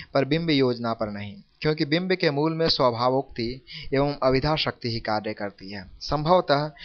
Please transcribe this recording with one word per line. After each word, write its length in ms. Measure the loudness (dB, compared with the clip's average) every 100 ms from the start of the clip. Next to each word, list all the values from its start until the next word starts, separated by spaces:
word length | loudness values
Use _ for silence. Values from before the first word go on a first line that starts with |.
| -4
पर 120 | 0 2
बिंब 240 | 0 2
योजना 440 | 4 4 2 -2
पर 160 | -2 -4
नहीं, 320 | -6 -10 -14 -20 -6
क्योंकि 240 | -2 0 0
बिंब 280 | 0 0
के 180 | 0 0
मूल 220 | 2 0
में 160 | 2 0
स्वभावोक्ति 960 | 4 2 4 2 2 -2 -6 -6 -8 -14 -14 -4
एवं 220 | 0 0 2
अभिधा 320 | 2 2 2 0
शक्ति 340 | -2 -4 -6
ही 100 | -6
कार्य 340 | -2 -2 -2
करती 380 | -6 -8 -10 -14
है। 200 | -14 -14 -12
संभवतः 680 | -6 -2 4 4 4 2 0 -8